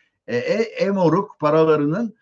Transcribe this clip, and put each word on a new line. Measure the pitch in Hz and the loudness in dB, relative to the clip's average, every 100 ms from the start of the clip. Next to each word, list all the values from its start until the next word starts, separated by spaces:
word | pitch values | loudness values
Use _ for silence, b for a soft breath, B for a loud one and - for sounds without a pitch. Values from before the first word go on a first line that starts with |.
| _ _ - | _ _ -8
e, | 120 | -6
e, | 131 202 | -2 -2
emoruk | 226 - 185 196 170 170 202 - | -4 -4 -2 0 2 0 -2 -4
paralarının | 151 156 160 151 147 180 226 - | 0 2 4 2 0 -2 -6 -8